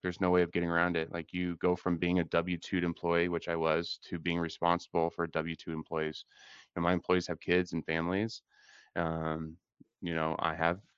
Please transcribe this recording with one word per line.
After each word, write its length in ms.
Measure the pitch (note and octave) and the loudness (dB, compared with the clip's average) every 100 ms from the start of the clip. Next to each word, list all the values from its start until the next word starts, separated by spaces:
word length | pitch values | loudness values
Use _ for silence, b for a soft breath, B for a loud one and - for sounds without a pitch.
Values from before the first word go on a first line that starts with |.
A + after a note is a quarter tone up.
there's 180 | F#2 F2 | -4 0
no 100 | F#2 | 4
way 120 | F2+ | 6
of 100 | F2 | 4
getting 160 | F2 E2+ | 2 2
around 280 | E2+ F2 E2 | 2 2 2
it. 160 | D#2+ | -2
Like, 200 | E2+ - | -6 -6
you 240 | F2+ F2+ E2+ | -4 -2 0
go 180 | F2+ | 0
from 220 | F2+ - E2+ | 2 0 0
being 240 | F2 F2+ | 2 2
a 40 | |
W 340 | E2 E2+ F2 E2+ | 2 0 0 -4
two 200 | - F#2 | -2 -2
employee, 500 | F2 E2 E2+ E2+ F2 | -2 -2 0 2 2
which 200 | E2+ E2+ | -2 -2
I 80 | E2+ | 0
was, 420 | D#2+ D#2+ E2+ - - | 2 0 -2 -12 -10
to 100 | F2 | -6
being 200 | D#2+ E2+ | -2 -2
responsible 720 | E2 - E2+ F2 - F2 E2 | -2 0 2 0 0 0 0
for 160 | - E2+ | 0 -4
W 300 | E2 D#2+ E2 | -2 -4 -6
two 160 | - | -6
employees. 520 | D#2+ D#2 E2 D#2 D#2 - B B B B - | -8 -4 -4 -4 -6 -18 B B B B -2
And 60 | |
my 100 | E2+ | 0
employees 340 | F2+ - F#2 F2 | 0 2 0 2
have 140 | E2+ | -6
kids 320 | - F2+ F2+ | 2 2 2
and 120 | E2+ | -4
families. 580 | D#2 D#2+ E2+ F#2+ A2+ - _ B B B B | -2 -2 0 0 -2 -6 _ B B B B
Um, 600 | E2+ E2 E2 D#2+ D#2+ D#2+ D#2+ _ _ - _ | -4 -2 -2 -2 -4 -6 -12 _ _ -20 _
you 120 | F2 | -4
know, 220 | E2 D#2+ D#2+ | -2 0 0
I 160 | E2 | -2
have 260 | D#2+ E2 F#2 - | 0 0 0 -6